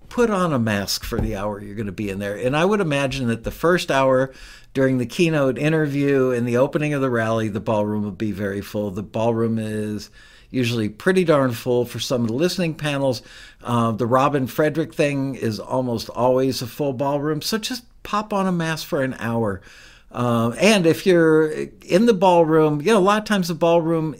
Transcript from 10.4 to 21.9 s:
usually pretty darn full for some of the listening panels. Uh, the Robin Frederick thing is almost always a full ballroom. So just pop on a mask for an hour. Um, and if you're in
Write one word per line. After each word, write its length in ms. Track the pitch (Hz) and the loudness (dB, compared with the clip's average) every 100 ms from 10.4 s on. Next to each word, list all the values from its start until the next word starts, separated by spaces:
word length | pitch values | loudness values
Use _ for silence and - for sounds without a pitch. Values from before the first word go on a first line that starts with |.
| - | -8
usually 380 | 127 117 120 107 | -2 0 0 -2
pretty 360 | - 185 185 | -2 0 2
darn 280 | 165 147 131 | 4 4 2
full 340 | 113 127 123 120 | -2 0 0 0
for 120 | 120 | -4
some 240 | - 123 | -4 -2
of 60 | 117 | 0
the 60 | |
listening 400 | 120 175 175 170 | 0 -2 -2 -4
panels. 480 | 151 151 139 135 123 - - - - | -4 -4 -2 -2 -2 -8 -20 -20 -16
Uh, 300 | - 117 117 | -4 0 0
the 140 | 107 117 | 0 2
Robin 400 | 127 143 139 127 | 2 2 0 -2
Frederick 460 | - 156 151 160 | 0 0 0 -6
thing 420 | - 147 139 135 | 0 0 0 -4
is 240 | 127 113 104 | -4 -4 -4
almost 520 | - 127 127 117 - | -4 -4 -2 -4 -6
always 500 | - 123 127 135 123 | -2 2 2 2 -2
a 60 | 120 | -6
full 260 | - 143 | -6 -4
ballroom. 480 | 127 139 143 147 151 | -2 -2 -2 -2 -4
So 160 | - 220 | -4 -4
just 260 | - 254 - - | -4 -10 -12 -20
pop 300 | - 208 214 | -6 -6 -4
on 140 | 202 190 | -2 0
a 60 | |
mask 340 | 175 165 156 - | -2 -2 -4 -4
for 160 | 160 | -2
an 120 | 131 - | -2 -4
hour. 440 | 113 117 110 95 - - - - _ | -4 -2 -2 -4 -10 -20 -20 -20 _
Um, 440 | - 123 117 117 117 | -4 0 2 0 2
and 280 | 185 208 165 | 4 4 4
if 200 | 151 196 | 2 4
you're 440 | 175 160 156 156 143 143 - | 4 6 4 2 -2 -10 -10
in 240 | - | 0